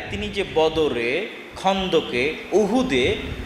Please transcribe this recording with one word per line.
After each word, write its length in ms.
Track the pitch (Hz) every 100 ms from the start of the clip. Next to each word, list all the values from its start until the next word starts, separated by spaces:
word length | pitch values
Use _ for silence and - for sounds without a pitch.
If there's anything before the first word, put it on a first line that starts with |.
| -
তিনি 200 | 196 208
যে 140 | 202 160 143
বদরে, 720 | 160 156 147 120 117 156 226 - - -
খন্দকে, 800 | 190 196 190 165 123 123 139 - -
উহুদে 640 | 190 196 131 127 131 143 226 - -